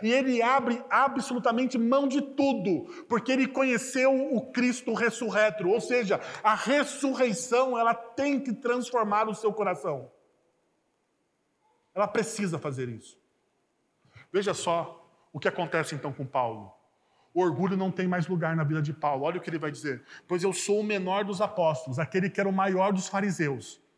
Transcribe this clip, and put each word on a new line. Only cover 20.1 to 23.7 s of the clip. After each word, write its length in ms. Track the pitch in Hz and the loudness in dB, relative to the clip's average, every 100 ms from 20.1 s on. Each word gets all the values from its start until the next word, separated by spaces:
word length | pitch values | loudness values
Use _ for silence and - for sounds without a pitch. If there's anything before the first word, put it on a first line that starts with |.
| - - | -20 -6
"Pois 160 | 180 | -2
eu 80 | 190 | 0
sou 260 | 180 - 202 | -2 0 0
o 60 | |
menor 400 | 208 202 185 196 | 0 -2 0 -2
dos 160 | 208 190 | -2 -2
apóstolos, 580 | 208 185 165 151 135 131 | -2 2 0 0 -4 -4
aquele 320 | 160 190 190 | -2 -2 -2
que 80 | 196 | 0
era 100 | 196 | 0
o 40 | |
maior 400 | 190 196 185 190 | 2 2 2 2
dos 160 | 190 - | 0 -2
fariseus." 760 | 196 202 165 151 127 - | -2 -2 0 -2 -2 -8